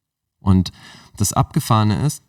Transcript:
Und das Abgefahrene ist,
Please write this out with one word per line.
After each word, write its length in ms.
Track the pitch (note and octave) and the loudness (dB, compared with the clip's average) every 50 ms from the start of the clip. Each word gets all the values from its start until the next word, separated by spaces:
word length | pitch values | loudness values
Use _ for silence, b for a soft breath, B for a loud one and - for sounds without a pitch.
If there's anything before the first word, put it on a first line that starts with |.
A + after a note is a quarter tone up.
| _ _ _ _ _ _ _ _ | _ _ _ _ _ _ _ _
Und 320 | - G2 F#2 F#2 F2+ - B B B B B B B B B | 0 2 2 2 2 0 B B B B B B B B B
das 160 | B G2+ - - | B -4 -2 0
Abgefahrene 680 | - C3 - - D#3 - - A2+ G#2+ G#2+ G#2 G#2 C#2 | -2 -2 -2 -2 -4 -2 0 0 2 2 2 0 0
ist, 220 | - D3+ - - _ | -2 -4 -6 -8 _